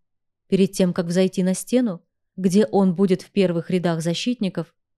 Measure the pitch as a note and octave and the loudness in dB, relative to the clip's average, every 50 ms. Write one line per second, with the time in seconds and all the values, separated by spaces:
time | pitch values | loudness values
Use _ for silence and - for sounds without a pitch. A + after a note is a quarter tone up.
0 | _ _ _ _ _ _ _ _ _ _ - F3+ G3 F#3 - - F#3+ F3+ F3 - | _ _ _ _ _ _ _ _ _ _ 2 2 2 2 2 0 0 0 0 -2
1 | F3 E3+ E3+ F#3 F#3+ F#3 - - F3+ F#3 F#3 - - - - B3 B3+ A3+ F3 E3+ | -4 -2 0 0 0 0 0 -2 -2 -2 -2 -4 -4 -2 0 0 0 0 -4 -8
2 | _ _ _ _ _ _ _ - F#3 F#3+ E3+ G#3 G#3+ G#3 G#3 F#3+ G3 F#3+ F3 D#3+ | _ _ _ _ _ _ _ -4 -2 2 2 2 2 2 2 2 2 2 2 2
3 | G3 F#3+ F#3 F3+ - - _ G3 F#3+ F3 E3+ E3+ D#3+ - F3 F#3 E3 F3+ E3 D#3+ | 2 2 2 -2 -2 -6 _ 0 0 0 0 -2 -4 -2 -4 -2 -2 -2 -2 -2
4 | D#3 E3+ E3+ E3+ - B3 B3 - G#3 F#3 - - D#3+ - _ _ _ _ _ | -2 -4 -4 -4 -4 -6 -4 -4 -4 -6 -6 -6 -10 -10 _ _ _ _ _